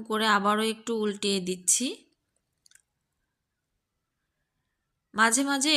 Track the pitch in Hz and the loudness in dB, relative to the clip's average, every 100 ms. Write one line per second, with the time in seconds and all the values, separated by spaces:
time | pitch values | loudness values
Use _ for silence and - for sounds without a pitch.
0 | 220 214 220 202 202 214 220 220 240 226 | -4 -2 2 2 2 0 0 -4 -6 -2
1 | 214 202 202 196 180 180 180 - 262 440 | -2 -2 -2 -2 -4 -4 0 0 -2 -8
2 | _ _ _ _ _ _ _ _ _ _ | _ _ _ _ _ _ _ _ _ _
3 | _ _ _ _ _ _ _ _ _ _ | _ _ _ _ _ _ _ _ _ _
4 | _ _ _ _ _ _ _ _ _ _ | _ _ _ _ _ _ _ _ _ _
5 | _ 208 226 233 277 277 294 | _ 0 2 2 0 0 2